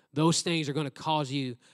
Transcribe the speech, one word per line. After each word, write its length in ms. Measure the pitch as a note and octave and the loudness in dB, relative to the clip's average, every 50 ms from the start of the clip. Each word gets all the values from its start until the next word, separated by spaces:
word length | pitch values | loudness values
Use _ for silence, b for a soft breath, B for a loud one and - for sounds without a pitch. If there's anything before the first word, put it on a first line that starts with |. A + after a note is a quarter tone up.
| b b - | b b -2
Those 280 | C#3+ D#3+ E3+ D#3+ - | 2 4 4 4 4
things 280 | - F3+ E3 D#3+ D3+ C#3 | 0 0 0 0 -2 -2
are 40 | C3 | -2
gonna 160 | D3+ D3 C3+ | -4 -4 -4
cause 420 | - - - D#3+ D#3 D3+ D3 B2+ | -8 -6 -2 0 0 0 0 -2
you 260 | C#3 C#3 C3 B2+ A#2 b b b | -4 -4 -4 -4 -8 b b b